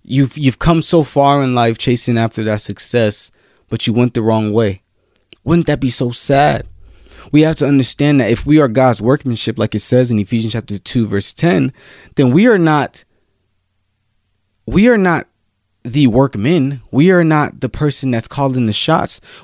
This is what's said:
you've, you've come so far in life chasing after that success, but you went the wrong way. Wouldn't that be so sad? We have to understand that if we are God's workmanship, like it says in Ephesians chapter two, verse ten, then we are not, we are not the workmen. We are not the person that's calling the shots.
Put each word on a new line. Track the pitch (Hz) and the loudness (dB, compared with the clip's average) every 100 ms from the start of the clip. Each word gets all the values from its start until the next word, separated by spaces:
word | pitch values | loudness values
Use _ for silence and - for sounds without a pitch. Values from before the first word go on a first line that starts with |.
you've, | - 135 131 151 | -4 0 0 0
you've | 135 - | -2 0
come | 165 165 | 0 0
so | - 170 | 2 0
far | 135 147 139 143 | 0 0 2 2
in | 131 123 | 0 0
life | 117 113 | -2 -2
chasing | 131 123 - 117 | -2 -2 -2 -2
after | 113 - | -2 -4
that | 107 107 | -4 -4
success, | - 101 - 120 107 - - _ _ _ - | -8 -10 -4 0 -2 -4 -14 _ _ _ -10
but | 113 - | -4 -2
you | |
went | 110 123 | 0 0
the | 123 | 0
wrong | 110 110 107 | 0 0 0
way. | 107 107 95 _ _ _ _ _ _ | 0 0 -4 _ _ _ _ _ _
Wouldn't | 127 170 151 | -2 0 0
that | 143 | -2
be | 131 | -2
so | - 123 | -2 -4
sad? | 120 - 139 147 131 - - - - - - - | -4 0 2 2 0 -8 -20 -20 -20 -20 -20 0
We | 147 | 2
have | 156 156 | 2 2
to | 139 | 0
understand | 139 120 - 147 143 | 2 0 0 2 2
that | 107 | 2
if | 117 139 | -2 2
we | 156 | 2
are | 135 | 2
God's | 117 131 117 | 2 2 2
workmanship, | 110 143 131 113 - 113 | 0 0 -2 -6 -6 -4
like | 110 | -4
it | 107 | -4
says | - 127 123 | 0 2 2
in | 110 | -2
Ephesians | 101 113 113 | -2 -4 -2
chapter | 113 - 101 | -6 -8 -10
two, | - 123 104 | -4 -2 -2
verse | 101 - | -4 -6
ten, | - 165 180 139 - - - - - | -2 0 0 -2 -6 -20 -20 -10 0
then | 127 | 2
we | 151 247 | 4 4
are | 202 | 4
not, | 160 151 - - _ _ _ _ _ _ _ _ _ _ _ _ _ _ _ _ - | 2 0 -2 -10 _ _ _ _ _ _ _ _ _ _ _ _ _ _ _ _ -4
we | 180 240 | 2 4
are | 226 | 4
not | 185 160 - _ _ _ _ _ | 2 -2 -6 _ _ _ _ _
the | 123 135 131 | -6 2 2
workmen. | 117 135 101 123 175 135 139 - | 4 0 0 0 0 -2 -6 -4
We | 127 180 | 2 4
are | 180 | 4
not | 160 151 143 - | 2 0 -2 -6
the | 123 | -8
person | - 151 - 131 | -4 -4 -4 -4
that's | 113 - | -4 -4
calling | - 139 127 113 | -4 -2 0 -2
the | |
shots. | 104 - 160 - - - - | -2 0 -2 -2 -10 -14 -20